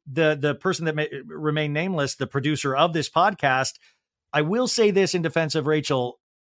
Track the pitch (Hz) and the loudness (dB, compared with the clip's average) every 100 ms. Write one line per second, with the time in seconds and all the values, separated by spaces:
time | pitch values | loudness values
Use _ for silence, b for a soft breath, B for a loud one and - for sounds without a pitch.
0 | - 135 156 151 147 143 - 175 165 151 | -8 0 0 2 -2 -2 -4 -2 -4 -4
1 | 151 143 131 156 151 151 151 147 185 175 | -4 -8 -12 -6 -2 0 -2 -2 -2 -2
2 | 139 - 131 143 135 151 143 131 170 165 | -2 -2 -4 -2 -2 -2 -2 2 2 2
3 | 139 180 190 190 143 131 131 - _ _ | -2 2 2 2 0 2 0 -6 _ _
4 | _ _ _ 151 151 220 254 - 214 190 | _ _ _ -2 0 0 0 2 4 4
5 | 190 180 165 165 160 160 151 156 143 139 | 2 2 0 0 0 0 0 0 0 -2
6 | 123 - _ _ | -2 -6 _ _